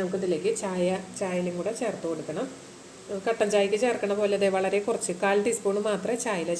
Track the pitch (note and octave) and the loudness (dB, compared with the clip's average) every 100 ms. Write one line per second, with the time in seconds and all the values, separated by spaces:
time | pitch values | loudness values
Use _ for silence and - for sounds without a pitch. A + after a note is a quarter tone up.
0 | F#3 F#3+ F#3 D#3 G3 A3+ G3+ F#3 F3+ F#3 | 0 0 0 0 0 0 -2 0 2 0
1 | - - F#3+ F3+ F3+ F3 F3+ A3+ A3+ F3+ | -4 -6 -2 -2 -2 -2 -4 -2 -2 -2
2 | E3 D#3 C#3+ D#3+ B3+ - - - - - | -4 -4 -4 -4 -6 -8 -18 -20 -20 -16
3 | - F#3+ A3+ A3 G#3 G#3 G3 G#3 B3 A3+ | -8 -4 0 0 4 4 4 4 2 2
4 | G3+ G3+ G3+ G3 G3 F#3+ F#3+ G3 G3+ F#3 | 0 2 2 4 4 2 2 2 0 -2
5 | - F3+ G3+ G3+ A3 A3+ G3+ G3+ G#3+ G3 | -2 0 2 4 2 0 0 2 2 0
6 | G3+ A#3+ A#3 F#3+ E3 | 0 -2 -2 -2 0